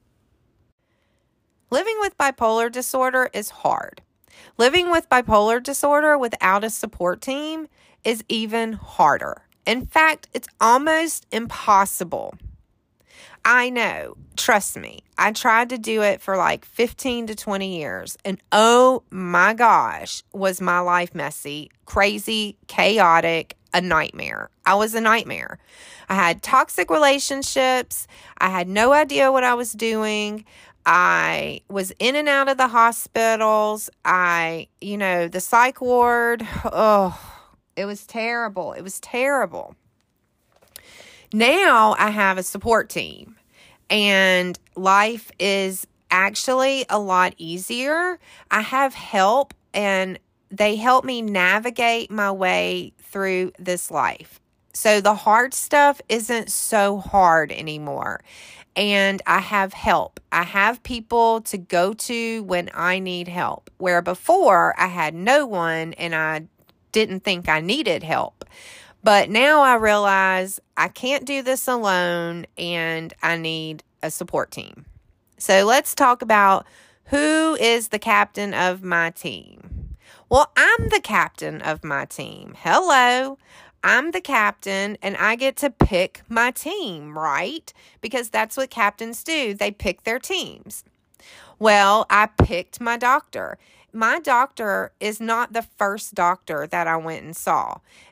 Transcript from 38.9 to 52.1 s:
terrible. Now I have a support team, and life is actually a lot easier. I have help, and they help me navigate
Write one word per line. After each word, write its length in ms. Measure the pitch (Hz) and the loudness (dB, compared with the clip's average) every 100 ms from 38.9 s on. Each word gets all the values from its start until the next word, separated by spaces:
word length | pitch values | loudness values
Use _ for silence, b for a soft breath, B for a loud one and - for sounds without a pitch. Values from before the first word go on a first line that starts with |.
| - | -16
terrible. 760 | - 247 269 277 196 90 - - _ _ _ _ _ _ _ _ _ B B B B B B | -10 -4 0 0 -2 -6 -16 -20 _ _ _ _ _ _ _ _ _ B B B B B B
Now 600 | 214 240 339 370 240 220 - | 0 2 4 6 6 6 4
I 120 | 208 | 0
have 280 | 214 196 190 | 2 0 0
a 40 | |
support 460 | 185 196 233 220 - | -6 -8 0 0 0
team, 480 | 170 85 - - _ _ b b b _ | -8 -10 -14 -20 _ _ b b b _
and 720 | 214 208 196 190 180 180 175 _ | 0 4 4 4 4 0 -6 _
life 560 | - 190 196 214 233 - - | -4 4 4 4 -2 -14 -6
is 480 | 196 196 190 185 - _ _ | -2 0 -2 -6 -12 _ _
actually 720 | 180 196 208 - 262 262 269 247 | 0 0 -2 -2 0 0 -2 -2
a 80 | 214 | -4
lot 380 | 202 185 180 - | 0 0 0 -2
easier. 800 | 165 175 185 240 269 320 359 349 B B B | -12 -10 -8 -6 -4 -2 -4 -6 B B B
I 120 | 208 | -2
have 320 | 214 262 269 | 0 0 0
help, 600 | - - 202 190 247 277 - _ | -2 -4 2 2 2 -2 -8 _
and 460 | 196 202 190 190 180 _ _ _ | -4 -2 0 -2 -8 _ _ _
they 240 | 190 208 | -2 0
help 300 | 214 233 262 | 0 2 2
me 180 | 254 240 | 2 -6
navigate 880 | 220 196 180 202 240 233 233 233 - | -4 0 2 2 -2 -2 -2 -2 -4